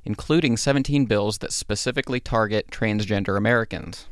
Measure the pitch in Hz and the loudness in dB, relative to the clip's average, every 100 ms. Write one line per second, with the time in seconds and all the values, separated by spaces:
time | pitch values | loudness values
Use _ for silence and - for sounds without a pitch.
0 | - 117 - 160 147 117 143 139 135 143 | -8 -6 0 2 2 2 2 2 2 2
1 | 113 104 104 104 - - - 104 127 135 | 4 2 2 -2 -6 -6 -4 -2 -2 -2
2 | 131 127 - 113 107 107 - - 110 104 | -2 -4 0 0 2 0 -2 -2 0 0
3 | 101 101 98 98 110 120 110 87 85 - | 0 0 0 0 4 2 0 -6 -10 -14
4 | - | -14